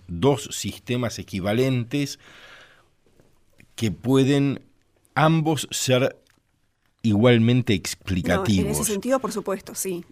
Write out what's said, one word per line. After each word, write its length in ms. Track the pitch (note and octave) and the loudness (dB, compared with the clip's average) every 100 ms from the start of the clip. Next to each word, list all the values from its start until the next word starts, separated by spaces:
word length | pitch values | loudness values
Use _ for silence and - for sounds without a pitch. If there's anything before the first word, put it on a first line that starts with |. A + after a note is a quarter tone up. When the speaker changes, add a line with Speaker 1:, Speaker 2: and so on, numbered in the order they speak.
| - | -10
Speaker 1:
dos 420 | E2+ B2+ C#3 - | -2 0 0 -4
sistemas 680 | - G2+ - - B2 A#2 - | -10 -10 -10 -8 -6 -6 -8
equivalentes 1000 | - G2 G2 A#2 C3 B2+ A#2 C#3+ C#3 - - - - - - _ _ _ _ _ _ _ _ _ _ - | -10 -6 -2 0 0 -2 -4 -4 -6 -8 -20 -20 -20 -20 -20 _ _ _ _ _ _ _ _ _ _ -4
que 160 | A2 | -4
pueden 720 | D#2+ A#2+ C3+ C3+ C#3+ C#3 B2 - _ _ _ _ | -2 2 2 4 2 0 -2 -10 _ _ _ _
ambos 540 | - D#3 D#3+ D#3 D3 - | 0 4 4 2 -2 -4
ser 460 | - - B2 C3+ - _ _ _ _ _ _ _ _ | -4 2 2 2 -4 _ _ _ _ _ _ _ _
igualmente 720 | A2+ G2+ B2 A#2+ A2+ B2+ A#2 | 0 4 6 6 4 2 2
Speaker 2:
No, 20 | F#2+ | -2
en 60 | - | -4
ese 80 | |
Speaker 1:
explicativos. 920 | - - F2+ E2 F2+ F#2+ F#2+ - D2 G#3+ | -10 -4 -2 0 0 2 0 0 -2 -4
Speaker 2:
sentido, 320 | G3 A#3+ C4 | -4 -2 -2
por 120 | G#3+ | -2
supuesto, 440 | G#3+ G3 G3 - - | -6 -6 -8 -8 -10
sí. 280 | F#3+ F3+ - | -8 -8 -10